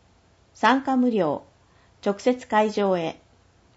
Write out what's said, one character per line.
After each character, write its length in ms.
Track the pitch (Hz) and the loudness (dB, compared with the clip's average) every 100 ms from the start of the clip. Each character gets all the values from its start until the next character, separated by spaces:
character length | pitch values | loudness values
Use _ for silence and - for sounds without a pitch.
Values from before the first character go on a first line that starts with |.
| _ _ _ _ _ | _ _ _ _ _
参 280 | - 220 269 | -2 2 2
加 140 | 269 262 | 0 0
無 140 | 247 | 2
料。 320 | 214 156 131 - _ _ _ _ _ 202 | 2 0 -4 -8 _ _ _ _ _ -6
直 140 | 202 | -2
接 260 | 254 254 - | -2 -2 0
会 240 | 214 214 | 0 0
場 260 | 208 196 175 | 0 0 0
へ。 240 | 160 - _ _ _ _ _ | -4 -8 _ _ _ _ _